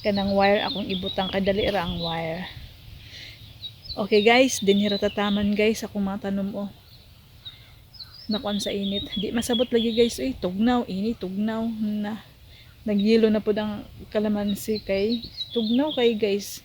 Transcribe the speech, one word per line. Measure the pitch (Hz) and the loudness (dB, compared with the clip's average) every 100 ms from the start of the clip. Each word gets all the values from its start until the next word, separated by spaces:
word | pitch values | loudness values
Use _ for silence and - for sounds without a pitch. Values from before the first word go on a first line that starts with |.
| 220 | 0
Kanang | 202 196 196 | 0 2 4
wire | 196 208 | 4 4
akong | - 185 202 | 0 -4 -4
ibutang. | 190 190 - 190 | -4 -4 -4 -2
Kadali | 196 196 196 208 | 0 2 2 0
ra | 202 175 | 0 -2
ang | 175 | -4
wire. | 170 165 165 170 185 - - - - - - - - - - - - - - - | -4 -4 -4 -6 -8 -12 -18 -20 -20 -20 -18 -18 -18 -18 -20 -16 -16 -16 -14 -6
Okay | 196 214 | 2 4
guys, | 208 240 262 - | 6 6 6 4
din | 196 202 | 2 4
hira | 208 202 | 2 0
tataman | 208 - 208 202 202 208 | -2 0 0 2 0 2
guys. | 214 214 | 2 2
Akong | 214 208 196 | -4 -4 -4
mga | 202 196 | -4 -4
tanom | 196 196 | -4 -4
oh. | 202 202 - - - - - - - - - - - - - - - - | -6 -10 -12 -20 -20 -20 -20 -20 -20 -20 -20 -20 -20 -20 -20 -18 -16 -6
Nakuan | 208 208 208 | -4 -2 -4
sa | 202 | -2
init. | 202 202 202 202 - | -4 -2 -4 -4 -4
Di | 196 | -2
masabot | 233 226 240 247 | -2 0 0 2
lagi | 233 226 | 2 2
guys. | 226 240 - | 2 2 2
Uy, | 262 254 | -6 -2
tugnaw. | 180 190 233 247 - | -4 0 2 2 -2
Ini, | 185 214 233 | -4 -4 -4
tugnaw. | 185 190 214 226 226 220 | -6 -4 -4 -2 -4 -4
Na. | 214 208 208 214 - - - - - - 220 | -4 -2 -4 -8 -12 -20 -20 -20 -20 -10 0
Nagyelo | 208 208 226 220 | 2 6 6 6
na | 214 | 4
po | 208 208 | 2 0
ang | 214 208 - - - | -2 -8 -12 -18 -4
kalamansi | 220 214 208 208 202 - 214 - | -2 0 0 0 -4 -4 -4 0
kay | 196 208 240 - - - | 0 2 -2 -6 -10 -4
tugnaw | 240 220 240 302 294 | -2 2 2 2 4
kay | 240 | 2
guys. | 214 214 202 202 - | 4 0 0 -4 -14